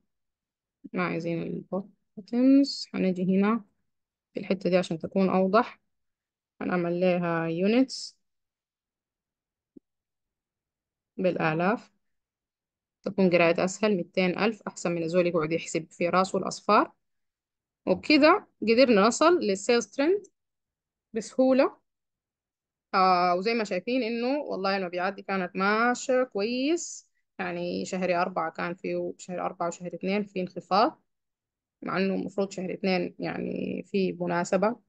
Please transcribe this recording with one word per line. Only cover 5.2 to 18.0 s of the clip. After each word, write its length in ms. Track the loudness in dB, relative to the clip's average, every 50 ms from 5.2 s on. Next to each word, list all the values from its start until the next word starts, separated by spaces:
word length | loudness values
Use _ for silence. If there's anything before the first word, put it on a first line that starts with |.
| 2 2
أوضح، 500 | 2 2 2 2 2 2 2 0 -4 -18 _ _ _ _ _ _ _ _ _ _ _ _ _ _ _ -10
هنعمل 400 | -6 -4 -2 -2 -2 -2 -2 0
لها 480 | 0 2 2 0 0 -2 -2 -2 -2 -2
units 640 | -2 -2 0 2 2 2 2 0 -2 -8 -14 -16 -18 _ _ _ _ _ _ _ _ _ _ _ _ _ _ _ _ _ _ _ _ _ _ _ _ _ _ _ _ _ _ _ _ -20 -20 _ _ _ _ _ _ _ _ _ _ _ _ _ _ _ _ _ _ _ _ _ _ _ _ _ _
بالآلاف، 760 | -2 -2 0 0 0 0 0 0 0 0 0 -2 -2 -4 _ _ _ _ _ _ _ _ _ _ _ _ _ _ _ _ _ _ _ _ _ _ _ -10
تكون 280 | -6 0 2 2 4
قراية 340 | 4 4 4 4 2 2 0
أسهل. 320 | -2 -2 -2 0 0 0
ميتين 420 | 0 -2 -4 _ 0 0 0 0 0
ألف 240 | -2 -2 -2 -4 -8 -14
أحسن 240 | -10 -6 -6 -4 -4
من 100 | -2 -4
الزول 240 | -2 0 0 0
يقعد 260 | 2 0 0 0 -2 -2
يحسب 340 | -4 -4 -4 -6 -6 -6 -8
في 180 | -6 -4 -2 0
راسه 300 | 2 2 2 2 0 -4
الأصفار. 540 | -4 -4 -6 -6 0 2 4 4 2 2 -4 _ _ _ _ _ _ _ _ _ _ _ _ _ _ _ _ _ _
وبكده 600 | -2 -2 -2